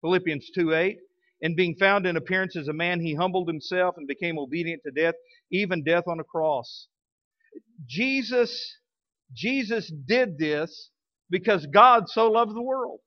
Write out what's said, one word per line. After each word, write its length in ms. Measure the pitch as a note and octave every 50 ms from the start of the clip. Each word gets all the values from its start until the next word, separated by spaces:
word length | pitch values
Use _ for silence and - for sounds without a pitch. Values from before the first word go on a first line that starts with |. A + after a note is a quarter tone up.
Philippians 500 | - D#3+ F#3 F#3 F#3 E3+ D3+ C#3+ - - -
two 200 | F#3+ E3+ D#3+ D#3+
eight, 240 | D#3+ F3 F#3+ A3+ - - _ _ _ _ _ _ _
"And 140 | - E3 E3+
being 200 | D#3 F#3 E3+ D#3+
found 300 | - F#3+ G3 G3+ G3+ F3+
in 100 | F3+ E3+
appearance 400 | D#3+ C3 - F#3+ F#3 F#3+ F#3 -
as 120 | F3 C#3+
a 60 | C#3+ D#3
man, 260 | D#3 E3+ F3 F3+ E3+
he 160 | E3 E3 D3+
humbled 320 | D3 F3+ F#3 F3 F#3 F3+
himself 480 | E3 E3 D3+ - - F3+ F3+ F3+ F3+ F3
and 100 | E3+ D3
became 300 | C3+ C3+ - F#3+ E3+ E3
obedient 460 | D#3 C#3+ B2+ C#3 E3+ E3+ E3 E3+ C#3+ _
to 60 | D3+
death, 240 | C3 D3 D#3+ E3 E3 - - _ _ _ _ _
even 320 | D#3 F#3 G#3 F3+ F3+ E3 C#3+
death 200 | D#3 E3+ F3 E3+
on 120 | F3+ E3+ D#3+
a 40 | D#3
cross." 640 | _ - E3+ D#3 D#3 D3 C3 A2+ - - - - _ _ _ _ _ _ _ _ _ _ _ _ _ - - _ _ _ F#3 D3
Jesus, 920 | A#2+ B2 E3 A#3+ C4 C4+ C4+ B3 G#3 B3 B3 A#3+ - - - - - - _ _ _ _ _ _ _ _ _ _ _ C3
Jesus 580 | A2+ C#3+ A3+ C4+ C4+ B3+ G3 A#3 A3 - -
did 460 | D#3+ D3 C3+ C3 A3 B3 B3+ G#3 E3
this 520 | C#3+ D#3+ D3+ D3+ D3 D#3 E3+ - - - _ _ _ _ _ _ _ _ _
because 360 | E3+ G3 - A3+ G#3 F3+ D3
God 420 | C#3+ C#3 G3+ A#3 B3+ A#3+ A#3 F#3+
so 240 | - - A3 A3+ A3+
loved 240 | G#3+ A#3 A#3 G#3+ G#3+
the 60 | A3+
world. 380 | A#3+ C4 C4 C4+ B3 - - - _